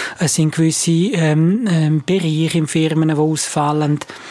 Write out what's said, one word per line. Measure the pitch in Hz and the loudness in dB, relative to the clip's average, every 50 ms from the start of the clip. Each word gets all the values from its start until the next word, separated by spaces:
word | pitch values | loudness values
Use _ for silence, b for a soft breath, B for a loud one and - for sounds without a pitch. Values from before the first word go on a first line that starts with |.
| B B B B | B B B B
Es | 170 147 - | -2 -2 0
sind | - 156 156 151 | 0 0 0 2
gewisse, | - 165 160 156 - - 165 165 165 175 208 277 | 2 0 0 0 0 0 0 2 2 2 0 0
ähm, | 175 160 156 151 156 160 170 190 226 254 214 | 0 0 2 2 2 2 2 2 0 0 0
ähm, | 175 165 156 151 156 156 139 | 0 2 2 2 0 0 0
Bereiche | - 180 190 170 160 156 151 160 160 - | 0 -2 0 0 0 0 0 0 0 0
in | 170 156 147 | 0 -2 0
Firmen, | - 160 160 160 160 156 160 156 | 0 0 0 0 2 2 2 2
die | 156 | 2
ausfallen. | 147 151 156 156 151 - - - 156 147 147 151 151 151 147 147 143 - B B B B B | 2 2 0 0 -2 -4 -4 -2 -2 0 0 0 0 0 0 0 -2 -4 B B B B B